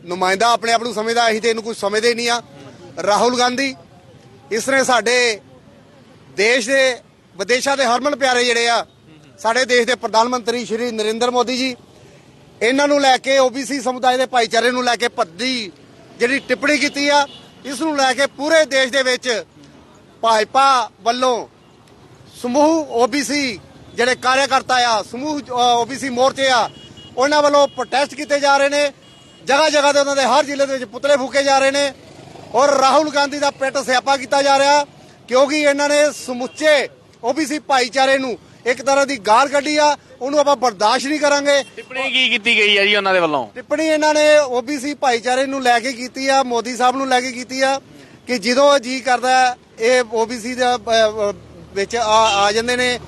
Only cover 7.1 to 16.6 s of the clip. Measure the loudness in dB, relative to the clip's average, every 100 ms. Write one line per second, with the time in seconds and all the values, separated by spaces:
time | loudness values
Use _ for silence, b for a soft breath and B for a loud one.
7.1 | _ _ -12 -2 -2 0 0 0 0 -2
8.1 | -2 0 2 0 0 0 -2 -4 _ _
9.1 | -20 -20 -6 -2 0 2 0 0 -2 0
10.1 | 0 0 -2 -4 -6 -4 -6 -4 -4 -4
11.1 | -2 -2 0 -2 -2 -4 -6 -16 -20 B
12.1 | B B B -20 -4 0 2 2 2 4
13.1 | 2 2 2 2 0 -6 -6 -4 -2 0
14.1 | 0 0 0 0 0 0 0 -2 -2 -4
15.1 | -4 -6 -4 -6 -6 -8 -16 -20 -20 -20
16.1 | -4 -2 -2 -4 -4